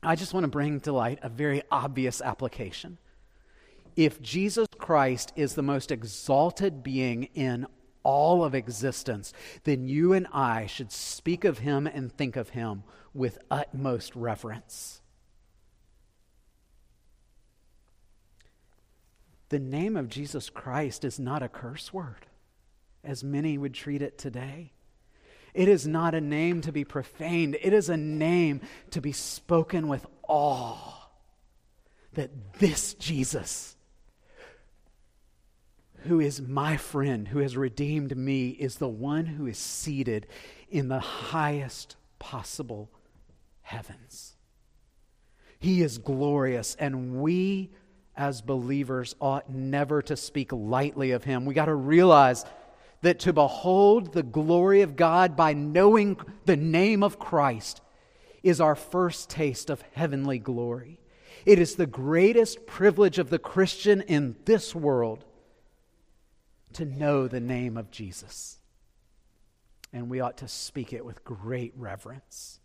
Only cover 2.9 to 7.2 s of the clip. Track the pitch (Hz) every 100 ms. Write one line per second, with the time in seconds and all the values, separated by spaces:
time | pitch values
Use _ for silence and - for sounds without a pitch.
2.9 | 175 _ _ _ _ _ _ _ - -
3.9 | - 160 - 117 143 196 214 220 - -
4.9 | 160 135 123 - - 143 - 139 139 -
5.9 | 127 113 101 - 139 160 170 196 143 127
6.9 | 131 127 117